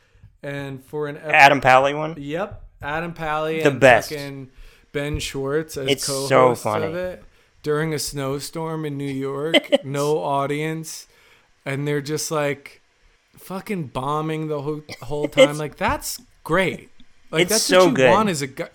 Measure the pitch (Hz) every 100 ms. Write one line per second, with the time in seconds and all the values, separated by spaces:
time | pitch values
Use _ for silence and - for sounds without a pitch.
0 | _ _ - _ 143 143 139 131 - 151
1 | 147 151 156 151 139 139 127 131 143 147
2 | 156 160 143 165 214 - - - 143 156
3 | 170 165 156 151 156 160 151 127 131 110
4 | - 147 143 139 131 - - - _ 147
5 | 147 151 - 135 135 151 160 139 139 135
6 | - 135 135 131 127 113 110 104 - 175
7 | 180 180 - _ _ _ 147 147 160 147
8 | - 143 135 143 - 165 160 160 151 139
9 | 143 135 135 139 156 320 - 147 135 143
10 | 147 156 156 139 139 147 156 160 160 -
11 | - _ _ _ _ _ 139 139 147 147
12 | 143 151 - 156 143 143 - - _ _
13 | _ _ _ _ - 190 196 190 127 131
14 | 135 151 156 156 156 147 143 151 - -
15 | - 147 147 - - 147 151 - 196 294
16 | - - - _ - 175 170 - - -
17 | - _ - 160 180 220 - 185 180 127
18 | 131 196 214 151 135 120 170